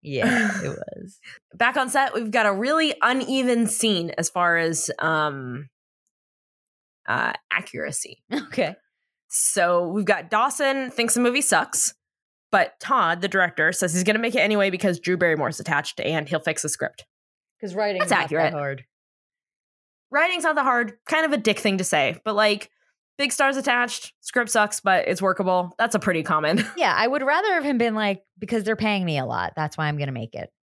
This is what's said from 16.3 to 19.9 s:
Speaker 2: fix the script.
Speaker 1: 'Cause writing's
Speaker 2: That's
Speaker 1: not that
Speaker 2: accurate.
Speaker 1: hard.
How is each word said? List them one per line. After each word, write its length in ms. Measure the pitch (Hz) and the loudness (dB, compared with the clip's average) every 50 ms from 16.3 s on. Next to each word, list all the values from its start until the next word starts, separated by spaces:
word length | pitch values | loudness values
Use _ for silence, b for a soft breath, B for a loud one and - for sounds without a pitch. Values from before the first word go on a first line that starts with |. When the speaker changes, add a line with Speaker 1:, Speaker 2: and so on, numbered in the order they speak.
| 175 160 | -4 -2
Speaker 2:
fix 240 | - 170 160 - - | -2 -2 -4 -4 -4
the 60 | 151 | -6
script. 360 | - - 139 - - - - _ _ _ _ _ _ _ _ _ _ _ | -4 -4 -6 -6 -6 -10 -20 _ _ _ _ _ _ _ _ _ _ _
Speaker 1:
'Cause 160 | - 202 175 | -12 -8 -4
writing's 340 | 196 214 208 202 185 196 180 | -2 -2 0 0 0 2 2
Speaker 2:
That's 20 | |
Speaker 1:
not 60 | 208 185 | 2 2
that 60 | - | 2
Speaker 2:
accurate. 300 | 156 143 160 165 156 165 | 0 0 0 0 0 0
Speaker 1:
hard. 320 | 147 143 139 139 135 - _ _ _ _ _ _ _ _ _ _ _ _ _ _ _ _ _ _ _ _ _ | -2 -4 -6 -6 -8 -12 _ _ _ _ _ _ _ _ _ _ _ _ _ _ _ _ _ _ _ _ _